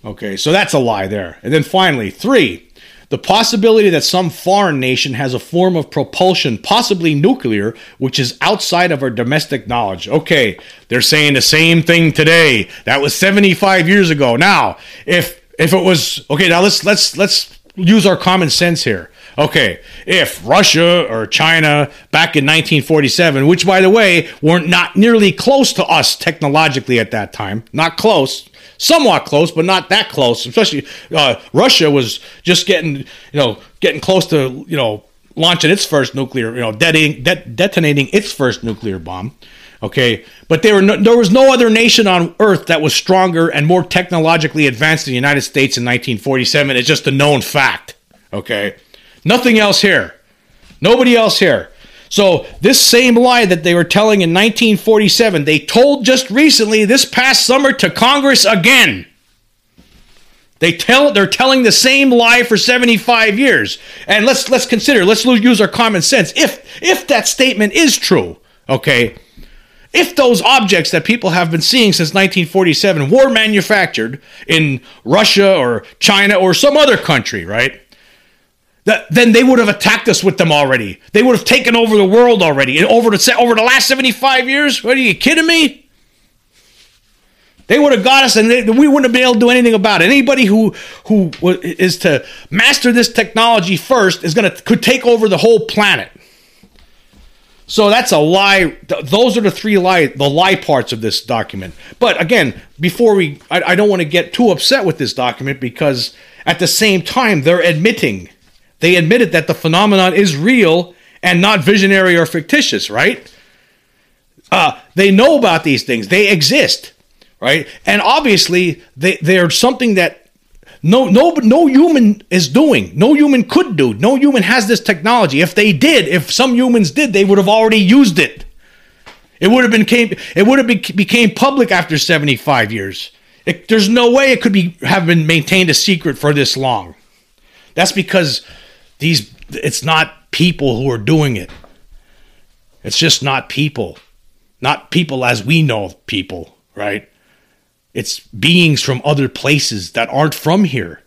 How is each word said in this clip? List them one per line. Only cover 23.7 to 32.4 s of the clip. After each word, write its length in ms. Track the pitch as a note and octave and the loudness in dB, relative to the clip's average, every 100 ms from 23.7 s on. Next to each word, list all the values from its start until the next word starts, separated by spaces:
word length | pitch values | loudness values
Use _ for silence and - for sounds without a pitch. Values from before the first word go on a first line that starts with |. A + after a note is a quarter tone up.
| F#3+ | 2
the 80 | F#3+ | 4
way, 400 | A3+ G3+ F3 D#3 - | 4 4 0 -2 -4
weren't 260 | D3+ F3 D#3+ | 0 0 0
not 280 | F3 E3+ F#3 | -2 -2 2
nearly 360 | A3+ A3+ G3+ | 4 4 2
close 400 | - - C#4 B3 | 0 0 2 0
to 100 | - F3 | -2 0
us 280 | E3 B2 | 0 0
technologically 840 | - - D#3 D3 D3+ D#3+ C3 - A#2+ | -2 -6 -4 -2 0 0 -4 -2 -2
at 140 | A2 | -2
that 200 | A2+ G2 | -6 -8
time, 320 | - G2+ G#2+ - | -10 -8 -10 -8
not 240 | C3+ E3 - | -6 -4 -2
close, 540 | A3 F#3+ C3+ - - _ - _ | 0 0 -2 -6 -16 _ -20 _
somewhat 480 | - E4 C4 D#3 - | 0 2 2 0 0
close, 260 | D3 E3 | -2 0
but 120 | D#3+ | -2
not 260 | F3 F#3+ - | -2 -2 -2
that 180 | G3+ - | -4 -2
close. 360 | - B2 A#2 | -2 0 -2
Especially, 400 | B2 A3+ G#3+ D3 - - - | -4 -2 -2 -4 -10 -20 -8
uh, 220 | D#3+ C#3+ A2+ - | -2 -2 -2 -4
Russia 360 | C#3+ B3+ - D#3 | 0 2 2 2
was 300 | C#3+ A#2 - - - | 0 -2 -8 -16 -10